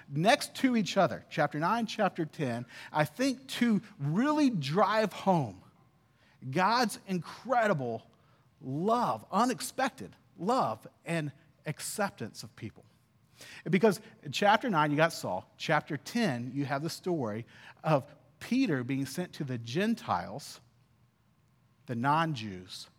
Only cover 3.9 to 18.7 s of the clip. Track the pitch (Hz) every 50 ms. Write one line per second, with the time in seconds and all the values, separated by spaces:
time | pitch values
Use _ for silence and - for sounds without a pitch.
3.9 | - - 139 143 156 196 254 294 302 302 302 262 240 170 139 135 151 196 214 185
4.9 | 214 220 220 208 - - - 196 185 165 139 107 90 92 - - _ _ _ _
5.9 | _ _ _ _ _ _ _ _ _ _ - 131 131 180 185 202 226 254 254 208
6.9 | - - - - 190 180 151 - - - - 220 262 240 226 208 196 147 131 120
7.9 | 113 - - - _ _ _ _ _ _ _ _ _ _ - 131 131 147 175 214
8.9 | 226 240 226 165 120 107 - - - 196 233 254 233 156 - - - - 262 247
9.9 | - - 101 85 - _ _ _ _ - 170 202 254 262 185 123 110 113 - -
10.9 | - _ _ - 170 165 151 143 - - _ _ _ _ _ 156 151 - - -
11.9 | - - 202 196 - - 120 101 - - - 107 - - - 101 - - - _
12.9 | _ _ _ _ _ _ _ _ _ - - - - - - - 165 190 185 220
13.9 | 185 - - - - - - 151 123 - 202 202 214 226 - 254 202 156 151 151
14.9 | 147 143 160 165 160 - - 113 90 92 - - _ - - - 156 151 - -
15.9 | 156 135 - - - 240 233 180 127 120 120 131 127 143 143 127 143 139 151 170
16.9 | - - - 190 175 160 127 110 104 110 117 - - - - - - - - 160
17.9 | 160 139 - - - - _ _ _ _ - - 233 262 269 226